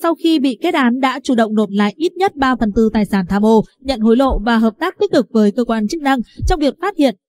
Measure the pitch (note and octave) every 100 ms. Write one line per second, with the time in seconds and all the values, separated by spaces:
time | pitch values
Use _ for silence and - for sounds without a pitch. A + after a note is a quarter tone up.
0 | E4 E4+ E4 D#4+ C4+ A3 E4+ E4+ B3 B3+
1 | C4 C4+ - A#3 A3 G#3+ G#3 G3 G#3 -
2 | E4+ F4 G4 C#4+ C4 B3+ A3 G3+ A3 A3
3 | G3+ G3 F3+ G3 G#3+ A3 - _ C4 B3+
4 | A3 A3+ C4+ G#3+ G#3 A3+ A3+ A3 E4+ -
5 | G4+ D#4+ G#3+ A3+ G#3 G#3 A#3 A3+ G#3 E4
6 | C#4 C4+ - - - F4+ C#4 - F#4+ G4
7 | C#4 G3+